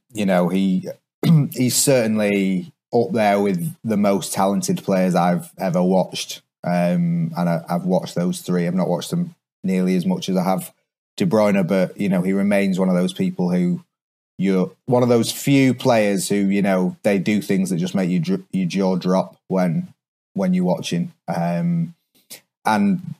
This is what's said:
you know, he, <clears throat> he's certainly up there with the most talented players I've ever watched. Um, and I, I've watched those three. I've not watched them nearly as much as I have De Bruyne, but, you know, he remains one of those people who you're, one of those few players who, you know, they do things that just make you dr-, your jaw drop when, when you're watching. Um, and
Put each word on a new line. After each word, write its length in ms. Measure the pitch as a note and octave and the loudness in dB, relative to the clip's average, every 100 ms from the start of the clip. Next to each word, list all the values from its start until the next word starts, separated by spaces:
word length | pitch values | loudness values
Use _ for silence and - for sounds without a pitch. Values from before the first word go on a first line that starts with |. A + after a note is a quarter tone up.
| _ | _
you 140 | G#2+ G2 | -4 0
know, 240 | F#2 F2+ | 2 2
he, 400 | F#2+ G2 F#2 - - _ _ | 0 0 0 -4 -12 _ _
<clears throat> 300 | D3 D#3+ C3 | 4 4 4
he's 240 | - B2+ - | 0 0 0
certainly 960 | D3 B2+ A2 G#2+ G#2 G2+ F#2+ F#2 E2+ - _ | 2 2 2 0 2 2 0 -2 -4 -14 _
up 180 | A#2+ A2 | -2 0
there 280 | A#2 G#2 G2+ | 2 2 2
with 340 | G2+ F2+ E2 - A2 | 2 -2 -4 -6 -4
the 100 | G#2 | 0
most 380 | G2+ G2 - | 2 0 -2
talented 500 | - G2 G2 F#2 F2+ | -2 0 0 -2 -2
players 320 | - F#2+ F#2 F2 | 0 2 2 2
I've 340 | F2 F2 - - | 2 0 -4 -6
ever 240 | F#2 F2+ | -2 0
watched. 600 | F#2 F#2 F2 - - - _ _ F2 | 2 2 0 -6 -12 -14 _ _ -4
Um, 680 | F2 F2 F2 E2+ E2+ E2 F2 | 0 0 0 0 -2 -2 -2
and 120 | F2 | -2
I, 140 | E2 - | -2 -2
I've 160 | F2 F2+ | -4 0
watched 300 | F#2 - F2+ | -2 -2 -4
those 260 | F2+ F2+ | -4 -4
three. 260 | - F2+ F2 | -4 -2 0
I've 80 | F#2 | -2
not 140 | F2+ | -2
watched 220 | E2 - | -4 -4
them 220 | F2 E2+ - _ _ | -4 -6 -10 _ _
nearly 320 | F#2+ F#2 F#2 F#2 | -4 0 0 0
as 100 | E2+ | 0
much 220 | F2 - | -4 -2
as 80 | F#2 | -2
I 80 | |
have 300 | F2+ F2+ - - _ _ _ - | 0 -2 -6 -16 _ _ _ -4
De 100 | F#2 | 0
Bruyne, 400 | A2 G#2 G2 E2 | 2 4 2 2
but, 320 | F#2+ F2+ - | 0 0 -2
you 120 | G2+ | -2
know, 120 | F#2 | 0
he 120 | F#2 | 0
remains 440 | G2 G2+ G2+ G2 F#2 | 0 2 2 2 0
one 120 | F#2 | 0
of 60 | F2+ | 0
those 180 | F2+ | 0
people 360 | - F#2 F#2 F2+ | -2 -4 -2 -2
who 320 | F2+ F2 E2+ - _ _ _ _ - | 0 0 -2 -8 _ _ _ _ -4
you're, 340 | F#2+ F#2 F2+ - - | 0 0 -2 -6 -2
one 160 | B2 | 2
of 60 | B2 | 4
those 220 | A#2 A2+ | 2 2
few 420 | - C#3 C#3 C3 | -2 2 4 4
players 540 | B2 C3+ A2+ G#2 G2 - | 2 2 2 2 0 0
who, 80 | G2+ | 0
you 260 | G2 G2 | 0 2
know, 360 | G2 F#2+ F#2 - | 2 2 0 -2
they 140 | A2 G2+ | 0 0
do 240 | F2 G#2 | 0 0
things 280 | - F#2+ F#2 | 0 0 0
that 80 | F2 | -2
just 180 | F2+ G2+ | -2 -2
make 140 | F2+ | 0
you 100 | F2+ | 0
dr-, 260 | D#2+ F#2 - | 0 -4 -4
your 160 | F#2+ F2 | -4 -2
jaw 280 | F#2 F#2+ F#2 | 0 0 0
drop 400 | F#2 F#2+ F#2 - - | 2 0 0 -8 -6
when, 460 | F#2 F2+ E2 F2+ _ _ _ _ | -2 0 -2 -6 _ _ _ _
when 200 | G3 F#3+ | -4 0
you're 100 | F#3 | 0
watching. 480 | F3+ - - E2+ F3 - - | 0 -2 -2 -4 -4 -8 -8
Um, 680 | F2 E2+ F2 E2+ E3+ E3 - _ _ - - _ _ | -4 -2 -2 -2 -2 -4 -8 _ _ -20 -20 _ _
and 520 | A2 G#2 G2+ F2+ - | -2 2 2 0 -4